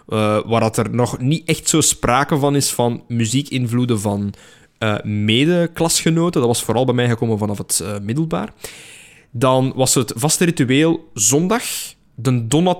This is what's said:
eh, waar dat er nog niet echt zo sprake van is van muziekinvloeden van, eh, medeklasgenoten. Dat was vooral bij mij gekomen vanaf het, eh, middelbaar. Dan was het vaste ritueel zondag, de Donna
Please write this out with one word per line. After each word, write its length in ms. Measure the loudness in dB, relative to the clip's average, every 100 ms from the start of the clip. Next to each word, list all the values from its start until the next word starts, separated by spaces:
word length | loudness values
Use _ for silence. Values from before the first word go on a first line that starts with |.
| -6
eh, 320 | -2 0 0 2
waar 140 | 2
dat 160 | 2 0
er 120 | -2 0
nog 240 | -2 0
niet 280 | -2 -2 -2
echt 220 | -2 0
zo 120 | 2
sprake 560 | 2 0 2 2 2 0
van 180 | 2 0
is 140 | -2
van 320 | 0 -2 -2 -6
muziekinvloeden 920 | -2 0 -2 -2 -4 -2 0 0 0
van, 340 | -2 -2 -4 -8 -18 -20 _ -4
eh, 180 | -2 -2
medeklasgenoten. 1400 | -2 -2 2 2 2 2 0 -2 -2 0 0 2 0 2
Dat 80 | 2
was 140 | 0
vooral 220 | 0 0 2
bij 80 |
mij 160 | 2 0
gekomen 280 | 0 0 -2
vanaf 200 | -2 -4
het, 220 | -4 -4
eh, 200 | -4 -8
middelbaar. 480 | -4 -4 -2 -4 -6 -12 -18 -18 -20 -20 -20 -20 _
Dan 400 | 0 2 2 2 0
was 180 | 0
het 200 | 2 0 -2
vaste 300 | -2 0 0
ritueel 640 | 0 2 2 2 0 -6
zondag, 500 | -2 0 2 2 -2 -4 -10 -12 -18 _ -4
de 320 | 0 0 0
Donna 280 | 2 2